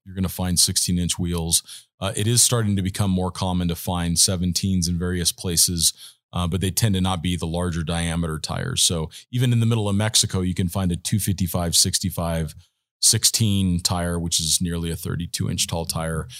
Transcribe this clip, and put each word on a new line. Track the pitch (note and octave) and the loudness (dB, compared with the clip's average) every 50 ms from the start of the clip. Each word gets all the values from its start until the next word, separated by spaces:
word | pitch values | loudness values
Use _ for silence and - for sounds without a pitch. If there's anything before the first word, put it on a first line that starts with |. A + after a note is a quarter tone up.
| _ | _
you're | G2 F#2 | -12 -4
gonna | G2 F#2+ E2+ | -2 -2 -2
find | - - F2+ F2+ F2+ - | -2 -2 -2 0 2 2
sixteen | - - - - - - F2+ | 2 2 2 0 0 0 0
inch | F2 F2 E2 - - | 0 0 0 -2 -2
wheels. | F2 E2+ F2 E2+ E2 E2+ E2 - - - - - - _ _ _ | -2 -2 -2 -2 -2 0 0 -2 -2 -4 -12 -18 -20 _ _ _
Uh, | F2+ G2 - | -4 -4 -2
it | - G#2 A2 | 0 0 2
is | A#2+ A#2+ - | 4 4 4
starting | - B2+ A#2 A2 G#2 G2+ | 4 4 2 2 2 2
to | G2 F2+ | 2 0
become | F#2 - - G#2+ G2 | -2 0 0 0 2
more | F#2 F#2 F2+ F2+ - | 2 2 2 0 -2
common | - G2 F#2 F2+ F#2 F2+ E2+ | -2 -2 0 0 0 0 0
to | E2 | -2
find | - - - F2+ F2 E2+ E2+ E2 | -2 -4 -4 -2 0 0 0 2
seventeens | - - - F#2+ E2+ F2+ F2+ E2+ - - G2 F#2+ F#2 E2+ F2 | 2 2 2 2 0 0 0 0 0 0 2 2 2 2 0
in | F2 | 0
various | E2+ F2+ F2 F#2 F2+ E2+ - - | 0 -2 -2 -2 0 0 -2 -2
places, | - - F#2 E2+ D#2+ - - F2+ E2+ D#2 - - - - - - _ _ _ - | -2 -4 -2 2 2 2 2 2 0 0 0 -2 -4 -10 -20 -20 _ _ _ -4
uh, | F2 F2 | -2 -2
but | E2+ F2 F2+ | 0 0 0
they | F#2 F#2+ | 0 0
tend | E2+ - A#2+ G#2+ F#2+ | 0 2 2 2 2
to | F#2 | 2
not | F#2 F#2 F#2 E2 | 2 0 0 -2
be | D#2 F2+ F2+ | -2 -2 -2
the | E2 E2+ | -2 -2
larger | E2 E2 F2 F2+ F2+ D#2+ E2+ D#2+ | -2 -2 -2 -2 -2 -2 -2 -2
diameter | D#2 E2+ E2+ E2+ E2+ E2 E2+ E2+ D#2+ D#2 D#2 | -2 -2 -2 -2 -2 -2 -2 -2 -2 -4 -4
tires. | - - F2 F2 F2+ F2 E2+ F2 - | -6 -6 -6 -6 -4 -4 0 0 2
So | - F#2 E2 D#2 D#2 - - - _ B2 | 2 2 0 -2 -4 -8 -14 -14 _ 0
even | B2 B2+ B2 A#2+ | 2 2 4 4
in | A#2 | 4
the | A#2 | 4
middle | A2+ A#2 A2+ G#2 G#2 | 4 2 2 2 0
of | G2+ | 2
Mexico, | G2+ G#2+ G#2+ - - - - - F#2+ F2+ | 2 2 2 2 2 2 2 0 0 0
you | F#2 E2+ | 0 0
can | - F#2+ E2+ | 0 0 0
find | - G2+ F#2+ F2+ F2 | 0 0 0 0 0
a | |
two | E2+ - - A2 G2+ | -2 -2 -2 0 0
fifty-five | - G#2 F#2+ - F#2+ D#2+ - F2+ F2 E2+ D#2+ | 0 0 0 0 0 0 0 -2 -2 2 2
sixty-five | - - F#2+ - - - F2+ - - E2+ E2+ E2+ E2 D#2+ D2 - - - _ _ _ _ _ _ _ | 2 2 2 2 0 -2 -2 -2 -2 -2 -2 0 -2 -2 -4 -6 -12 -18 _ _ _ _ _ _ _
sixteen | - - A#2 G#2+ - - - - A2+ G#2 G2 G2 F#2+ F#2 F2 E2+ | 2 2 2 4 2 0 2 2 2 2 4 4 4 2 2 2
tire, | F2 - F#2 F2 F2 F2 F2 F2 | 0 0 0 0 0 0 -2 -2
which | E2+ E2+ - - | -2 -2 -2 -2
is | E2 D#2 D2+ - | 0 0 0 0
nearly | F2+ E2+ E2+ E2+ E2+ E2 D#2+ | 0 -2 -2 -2 -2 -4 -4
a | |
thirty-two | - - F#2 F2+ - F2 - - - G#2 F#2 | -4 -4 -6 -4 -4 -6 -6 -4 -4 -2 -2
inch | F2+ F2 - | -2 -2 -2
tall | - F2 E2+ E2 | -2 -2 -4 -4
tire. | - - E2 D#2+ D#2+ E2 D#2 D2 - - - | -4 -4 -4 -4 -2 -4 -4 -6 -8 -12 -16